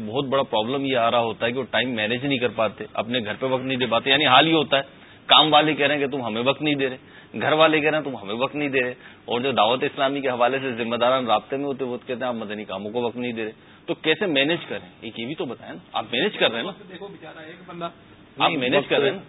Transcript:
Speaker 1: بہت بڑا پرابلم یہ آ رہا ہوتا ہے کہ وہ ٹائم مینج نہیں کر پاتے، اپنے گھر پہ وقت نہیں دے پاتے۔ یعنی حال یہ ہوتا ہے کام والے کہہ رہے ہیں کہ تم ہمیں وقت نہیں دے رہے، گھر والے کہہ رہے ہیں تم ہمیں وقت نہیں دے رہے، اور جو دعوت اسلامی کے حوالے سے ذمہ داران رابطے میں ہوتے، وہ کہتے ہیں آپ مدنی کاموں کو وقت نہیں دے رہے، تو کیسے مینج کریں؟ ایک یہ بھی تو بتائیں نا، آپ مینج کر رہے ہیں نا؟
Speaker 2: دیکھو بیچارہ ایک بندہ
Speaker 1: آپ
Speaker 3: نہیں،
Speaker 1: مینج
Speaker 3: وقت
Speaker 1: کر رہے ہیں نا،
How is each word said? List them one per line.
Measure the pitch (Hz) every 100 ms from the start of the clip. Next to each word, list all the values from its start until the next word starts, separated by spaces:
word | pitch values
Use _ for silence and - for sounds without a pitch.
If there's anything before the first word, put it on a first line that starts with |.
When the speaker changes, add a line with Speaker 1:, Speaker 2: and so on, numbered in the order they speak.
| 107
Speaker 1:
بہت | 123 139
بڑا | 135
پرابلم | 127 110 110 139
یہ | 139 127
آ | 113
رہا | 120
ہوتا | 113 98 117
ہے |
کہ | 127
وہ | 120
ٹائم | 113 127 117
مینج | 107 123
نہیں | 143 131
کر | 120 113
پاتے، | 107 98 107
اپنے | - 107 123
گھر | 104 101
پہ | 131
وقت | 127
نہیں | 131 127
دے | 123
پاتے۔ | 117 123
یعنی | 139 147
حال | 127 160
یہ |
ہوتا | 160 143 139
ہے | - - - - -
کام | 127 151
والے | 151 156
کہہ | 139 143
رہے |
ہیں | 147
کہ | 139
تم | 139 117
ہمیں | 107
وقت | 123 135
نہیں | 151
دے | 143 135
رہے، | 131 - - - 117
گھر | 123
والے | 156 160 156
کہہ | 151
رہے | 156
ہیں |
تم | 147 117
ہمیں | 98
وقت | 113 131
نہیں | 143 143
دے | 131
رہے، | 123 123 - -
اور | - 117
جو | 135
دعوت | 117 107 127
اسلامی | 147 - 135 143
کے | 135
حوالے | 123 123 135
سے | 131
ذمہ | 117 113 117
داران | 120 131 120
رابطے | 107 - 139
میں |
ہوتے، | 143 127
وہ | 131 123 -
کہتے | 120
ہیں | 127
آپ |
مدنی | 117 104 104
کاموں | 107 95 104
کو | 120
وقت | 120 120
نہیں | 123
دے | 113
رہے، | 107 - - - -
تو | 160
کیسے | 156 156 202
مینج | 139 139 165 -
کریں؟ | 104 92 -
ایک | 113 110
یہ | 117
بھی |
تو | 160
بتائیں | 147 110 101
نا، | 151 -
آپ | 107 110
مینج | 117 196 -
کر | 156
رہے | 113
ہیں | 170
نا؟ | - -
Speaker 2:
دیکھو | 180 202
بیچارہ | 160 160 156 156
ایک | 180 180
بندہ | 170
Speaker 1:
آپ | 170 - - - - - 147
Speaker 3:
نہیں، | 160
Speaker 1:
مینج | 127 180
Speaker 3:
وقت | -
Speaker 1:
کر | -
رہے | 139
ہیں |
نا، | 190